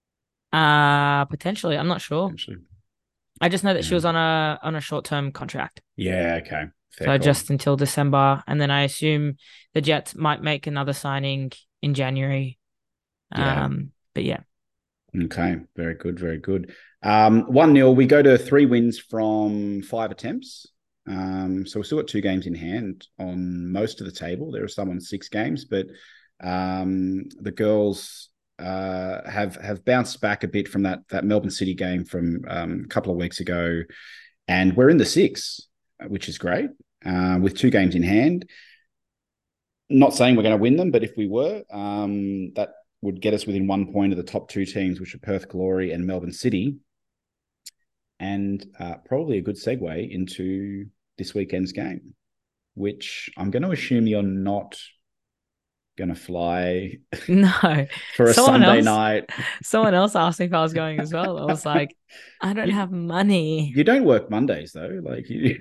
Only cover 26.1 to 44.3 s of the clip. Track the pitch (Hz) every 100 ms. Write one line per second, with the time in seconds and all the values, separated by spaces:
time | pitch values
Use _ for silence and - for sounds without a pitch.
26.1 | _ _ _ 90 92 92 92 92 95 92
27.1 | 95 92 - 101 92 107 107 104 98 -
28.1 | - - _ _ - 90 95 95 92 92
29.1 | 92 - 101 101 - 98 98 - 123 113
30.1 | - 107 104 92 101 95 104 95 90 -
31.1 | 95 101 104 98 - 95 90 92 90 90
32.1 | 87 85 85 - 87 85 90 - - 95
33.1 | 87 87 - 90 87 85 85 82 - -
34.1 | - - _ - 92 92 92 131 165 -
35.1 | - 196 - - - - _ _ - 98
36.1 | 98 - - 87 90 285 - _ _ 92
37.1 | 90 90 92 98 - 127 113 92 87 87
38.1 | 107 147 175 180 - - _ _ _ _
39.1 | _ _ _ _ _ _ _ - 135 135
40.1 | - 123 120 107 107 117 151 185 120 110
41.1 | - 104 110 151 214 - 101 101 104 104
42.1 | 101 98 98 92 107 101 - _ _ 101
43.1 | 92 107 104 - 98 98 98 92 98 98
44.1 | 90 87